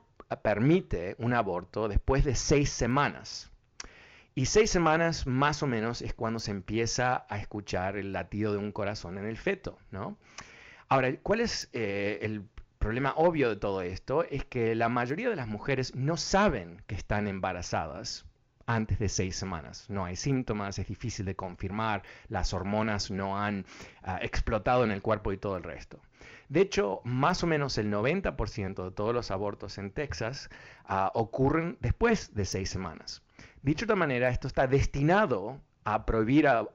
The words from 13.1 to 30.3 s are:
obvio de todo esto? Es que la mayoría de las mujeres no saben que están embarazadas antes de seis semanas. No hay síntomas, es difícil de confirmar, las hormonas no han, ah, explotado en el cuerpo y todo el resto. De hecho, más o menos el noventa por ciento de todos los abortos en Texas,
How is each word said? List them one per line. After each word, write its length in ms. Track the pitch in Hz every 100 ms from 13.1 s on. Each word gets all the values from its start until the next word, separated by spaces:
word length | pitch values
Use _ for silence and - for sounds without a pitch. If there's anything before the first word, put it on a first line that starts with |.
| 151
obvio 320 | 170 160 123
de 80 | 101
todo 240 | 107 95
esto? 420 | 90 95 - 139
Es 220 | - 139 -
que 300 | 123 113 113
la 120 | 117
mayoría 420 | 120 120 156 247
de 60 | 196
las 120 | 117
mujeres 480 | 104 - 131 127 131
no 200 | 135 170
saben 640 | - 196 202 127 85 87 -
que 80 | 95
están 320 | - 104 104
embarazadas 960 | 98 92 90 90 107 80 80 113 - - _ _ _ -
antes 340 | 113 110 -
de 100 | 101
seis 260 | - 92 -
semanas. 540 | 98 85 64 - -
No 160 | 98 90
hay 100 | 92
síntomas, 640 | 143 131 123 107 98 98
es 80 | -
difícil 380 | 98 117 - 95
de 100 | 92
confirmar, 680 | 92 87 98 104 110 101 - - -
las 260 | 98 -
hormonas 560 | 95 92 107 110 104 -
no 280 | 98 98 98
han, 280 | 104 101 90 - - -
ah, 160 | 92 92
explotado 640 | 110 - - 110 117 127
en 80 | 113
el 100 | 101
cuerpo 320 | 110 107 107
y 40 | 98
todo 200 | 104 95
el 60 |
resto. 360 | 87 71 - - - _ - - -
De 120 | 143
hecho, 400 | 196 - 202 95
más 400 | 117 123 147 180
o 40 | 170
menos 300 | 156 139 120
el 120 | 107
noventa 480 | 104 120 185 185 143
por 100 | 107
ciento 380 | - 95 98 92
de 100 | 92
todos 180 | 107
los 180 | 120 -
abortos 460 | 98 101 101 98 -
en 120 | 98
Texas, 580 | 120 143 - 113